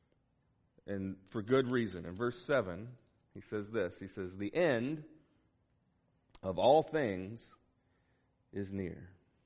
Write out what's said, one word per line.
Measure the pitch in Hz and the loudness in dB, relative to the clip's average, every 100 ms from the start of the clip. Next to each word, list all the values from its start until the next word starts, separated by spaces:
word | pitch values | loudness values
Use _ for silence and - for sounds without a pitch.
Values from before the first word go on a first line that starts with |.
| _ _ _ _ _ _ _ _ - | _ _ _ _ _ _ _ _ -8
And | 98 95 92 - | -4 -4 -8 -8
for | 117 | -6
good | 101 131 123 | 4 4 4
reason. | 127 110 90 85 | 2 0 -4 -8
In | 92 | -4
verse | 120 123 | -4 -4
seven, | - 139 95 87 117 127 _ _ _ 101 | 0 2 2 -4 -10 -16 _ _ _ -20
he | |
says | - 107 101 | -8 -6 -4
this. | 113 90 - | -2 -2 -4
He | 98 | -10
says, | - 92 95 | -8 -8 -4
"The | 101 | -4
end | 156 175 120 127 156 151 - _ _ _ _ _ _ _ _ _ _ _ - | 2 2 2 0 -6 -10 -20 _ _ _ _ _ _ _ _ _ _ _ -8
of | 95 90 | -4 4
all | 107 151 | 8 8
things | 151 156 123 92 95 113 - - _ _ _ _ _ _ _ _ _ | 6 0 0 -2 -6 -12 -16 -20 _ _ _ _ _ _ _ _ _
is | 98 95 | -8 -6
near." | 98 90 80 90 95 _ _ | -4 -4 -6 -14 -20 _ _